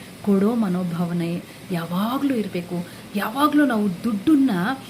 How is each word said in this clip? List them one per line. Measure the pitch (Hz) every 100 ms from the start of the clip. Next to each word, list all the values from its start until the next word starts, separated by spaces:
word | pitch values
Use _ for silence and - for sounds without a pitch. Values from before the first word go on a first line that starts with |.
| - -
ಕೊಡೋ | - 196 202
ಮನೋಭಾವನೆ | 240 202 180 180 165 175 175 170 175 - - -
ಯಾವಾಗ್ಲೂ | 175 165 180 214 269 277
ಇರ್ಬೇಕು. | 247 190 180 170 175 175 - - 202
ಯಾವಾಗ್ಲೂ | 214 247 294 294 277
ನಾವು | 220 208
ದುಡ್ಡನ್ನ | 170 233 202 320 294 269 180 202 269